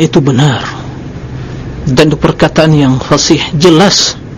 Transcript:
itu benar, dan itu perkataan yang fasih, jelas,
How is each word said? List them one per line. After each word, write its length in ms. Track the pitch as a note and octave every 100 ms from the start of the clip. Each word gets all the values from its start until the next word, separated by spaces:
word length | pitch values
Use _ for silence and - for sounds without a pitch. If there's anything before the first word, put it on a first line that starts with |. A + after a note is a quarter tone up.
itu 160 | D#3 F3
benar, 440 | C#3 B2 D3 A#2 - - - - - - - - - - - - -
dan 240 | B2+ D#3
itu 80 | D3
perkataan 540 | E3 - D3+ - D#3+
yang 200 | D3+ C3+ C3
fasih, 400 | - D3 - D#3+ - D3+
jelas, 600 | F3+ D#3 G3+ - - - -